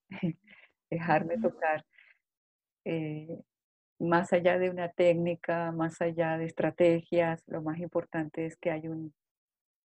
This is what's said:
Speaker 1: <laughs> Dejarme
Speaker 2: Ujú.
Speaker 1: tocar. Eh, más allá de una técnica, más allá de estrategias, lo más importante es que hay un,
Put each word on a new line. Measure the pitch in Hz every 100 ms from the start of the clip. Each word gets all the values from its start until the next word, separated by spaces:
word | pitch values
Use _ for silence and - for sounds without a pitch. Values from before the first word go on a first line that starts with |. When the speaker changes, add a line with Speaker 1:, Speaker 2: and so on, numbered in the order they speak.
| -
Speaker 1:
<laughs> | - 170 - _ - - _ -
Dejarme | 170 165 156 160 170
Speaker 2:
Ujú. |
Speaker 1:
tocar. | 220 - 160 156 - _ _ _ _ _ _ _ _ _ -
Eh, | 165 156 151 156 170 - _ _ _ _ -
más | 170 170 190
allá | 175 175 180
de | 185
una | 180 170
técnica, | - 175 170 170 170 - 170 165
más | 165 160 -
allá | 170 165 165 160
de | 165
estrategias, | - 160 - 175 165 - 170 165 165 -
lo | 165
más | 156 165
importante | 170 170 170 165 156 - 165
es | -
que | 175
hay | 156 160
un, | 165 156 _ _ _ _ _ _ _